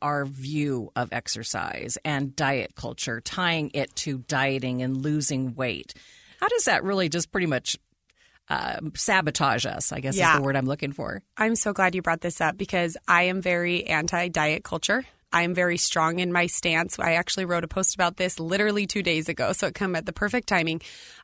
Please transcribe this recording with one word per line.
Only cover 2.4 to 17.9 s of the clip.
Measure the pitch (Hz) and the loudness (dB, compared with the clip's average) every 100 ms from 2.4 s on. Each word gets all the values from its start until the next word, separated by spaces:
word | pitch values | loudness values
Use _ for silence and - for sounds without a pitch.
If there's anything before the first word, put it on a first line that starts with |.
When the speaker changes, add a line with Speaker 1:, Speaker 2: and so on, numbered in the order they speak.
| 139 135 - | 0 0 -4
Speaker 1:
culture, | - 120 117 - 113 | -8 -10 -6 -6 -6
tying | - - 175 165 147 | -6 -2 0 0 -2
it | 143 131 - | -2 -4 -4
to | 151 131 - | -6 -6 -2
dieting | 135 135 135 127 127 | 0 0 0 -2 -2
and | 127 131 | -2 -2
losing | 151 151 139 135 131 | 0 2 2 0 -2
weight? | 120 127 80 - - - - - - | -2 -4 -4 -8 -18 -20 -20 -16 -2
How | 403 | 0
does | 480 | 2
that | - 185 | 4 2
really | 190 196 170 | 2 2 2
just | 170 - | 0 -2
pretty | 196 175 | 0 0
much, | 127 - - _ _ _ _ _ _ - | 0 -2 -6 _ _ _ _ _ _ -4
uh, | - - - 156 | -4 -2 -6 -6
sabotage | - - 190 151 - 139 117 | -2 2 2 2 2 2 2
us, | - - - | 0 -2 -2
I | 135 | -2
guess | 135 190 | -2 4
Speaker 2:
Yeah. | 170 | 6
Speaker 1:
is | 147 | 6
the | |
word | 139 | 4
I'm | 135 127 | 2 0
looking | 147 143 | -2 -4
for? | 139 - - _ - | -4 -6 -8 _ 0
Speaker 2:
I'm | 220 226 | 2 4
so | 214 | 2
glad | 202 185 | 2 2
you | 180 | 2
brought | 175 165 | 0 0
this | 175 - | 0 0
up, | 160 175 | 0 0
because | 196 185 170 170 - | -2 0 0 -2 2
I | 175 | 4
am | 180 190 | 4 0
very | 180 175 175 175 - | 0 0 0 -2 0
anti-diet | 156 165 175 180 165 151 156 | 0 0 -2 0 0 0 0
culture. | - 165 - 226 - _ - | -4 -4 0 0 -2 _ 0
I | 170 | 2
am | 170 | 2
very | 180 180 170 | 2 2 2
strong | - 170 160 170 | 0 2 2 2
in | 180 | 0
my | 175 175 | 2 2
stance. | - 175 160 170 - | 2 2 0 0 0
I | 170 | 2
actually | 165 175 - 180 | 2 0 -2 0
wrote | 175 | -2
a | 165 | -2
post | 190 185 | 0 0